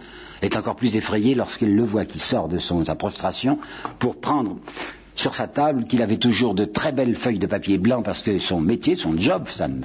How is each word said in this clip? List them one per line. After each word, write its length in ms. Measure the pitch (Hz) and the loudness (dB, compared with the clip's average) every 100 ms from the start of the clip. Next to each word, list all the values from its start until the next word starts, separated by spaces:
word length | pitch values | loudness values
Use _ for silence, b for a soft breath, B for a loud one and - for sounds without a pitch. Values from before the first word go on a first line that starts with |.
| B B B B | B B B B
est 120 | - 92 | -2 -2
encore 200 | 117 - | -2 0
plus 200 | 127 107 | 0 0
effrayée 380 | 104 104 113 | 0 2 2
lorsqu'elle 400 | 123 98 - 110 | 2 0 0 2
le 100 | 101 | 4
voit 220 | 117 107 95 | 4 0 -2
qui 140 | 80 | -2
sort 280 | - 123 80 | 0 0 0
de 120 | 85 | -2
son, 260 | - 87 80 | 0 0 0
sa 80 | |
prostration 640 | 80 101 - 95 - 127 147 B B B - | -2 -4 -4 -4 -2 0 0 B B B -4
pour 200 | 123 - | -4 -2
prendre 400 | - 147 107 - B B B B B - | -2 0 0 -4 B B B B B -4
sur 200 | - - | -2 -2
sa 100 | 110 | -4
table 380 | - 147 135 | 2 2 2
qu'il 180 | 113 123 | 2 2
avait 160 | 107 107 | 2 2
toujours 380 | 120 104 123 98 | 2 4 2 2
de 100 | 104 | 0
très 260 | - 156 | 0 -2
belles 220 | 131 127 | 2 0
feuilles 240 | 107 127 101 | 0 0 0
de 80 | 95 | 0
papier 320 | 101 - 98 | -2 2 2
blanc 240 | 104 123 | 4 2
parce 220 | 101 87 | 0 -2
que 160 | - 95 | 0 0
son 200 | - 90 | 0 2
métier, 360 | 80 120 - 180 | 2 2 2 0
son 200 | 82 80 | 0 2
job, 280 | 113 180 135 | 2 0 -2
sa, 200 | - 73 67 | -4 -4 -4